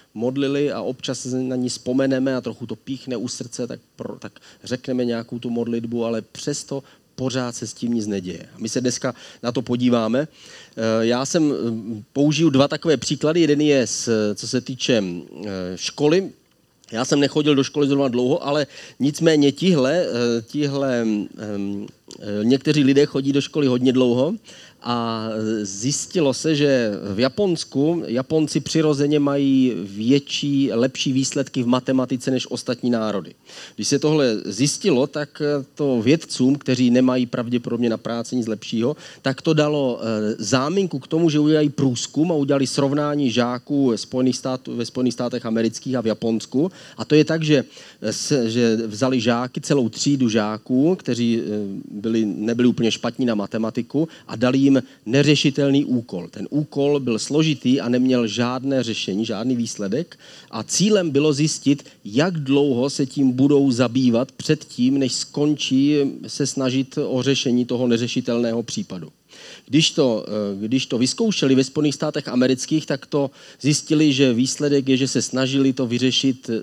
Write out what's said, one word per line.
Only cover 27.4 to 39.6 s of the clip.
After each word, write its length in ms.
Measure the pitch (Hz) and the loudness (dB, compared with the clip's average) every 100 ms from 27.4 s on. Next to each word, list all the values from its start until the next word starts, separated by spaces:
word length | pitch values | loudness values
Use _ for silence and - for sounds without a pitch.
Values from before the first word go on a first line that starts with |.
| 202 160 - 135 147 170 104 | 0 -2 -4 0 0 0 -2
Japonci 520 | 120 131 160 151 160 | -4 -2 0 0 -2
přirozeně 600 | 127 160 156 143 143 147 | -2 0 2 2 2 2
mají 540 | 143 143 139 135 127 107 | 2 2 2 4 4 0
větší, 880 | 98 98 113 139 143 - 143 139 135 | -6 -4 2 2 2 -4 -2 0 0
lepší 400 | 113 131 - 147 | 2 0 0 -2
výsledky 500 | 131 131 147 135 131 | 0 0 -2 -4 -2
v 40 | 120 | 0
matematice 640 | 127 123 131 123 127 135 | 0 0 -2 -2 -4 -2
než 160 | 127 - | -2 -4
ostatní 380 | 123 - 120 123 | -8 -6 -4 -2
národy. 440 | 120 107 98 82 - - - - - | -2 -2 -4 -6 -14 -20 -20 -16 -8
Když 120 | 151 | -2
se 120 | 139 | 0
tohle 380 | 151 151 131 107 - | 2 2 2 0 -4
zjistilo, 600 | 98 143 - 202 127 143 | -2 0 0 2 2 2
tak, 340 | 156 147 - | -2 -8 -4
eh, 240 | 147 147 131 - | -2 -2 -6 -4
to 260 | 143 123 | 0 2
vědcům, 540 | 110 160 - - 131 143 | 4 2 0 0 2 2
kteří 340 | - 123 127 | 0 2 4
nemají 360 | 123 127 127 117 | 4 4 2 -2
pravděpodobně 640 | 120 120 120 120 117 120 | -4 -4 -4 -2 -2 0
na 80 | 110 | -2
práci 380 | - 117 117 127 | -4 -6 -4 -4
nic 120 | 113 | -2
lepšího, 480 | 107 - 113 117 147 - - | -4 -4 -2 -2 -2 -10 -8
tak 200 | - - | -4 -2
to 120 | - | 0
dalo, 460 | 156 | 2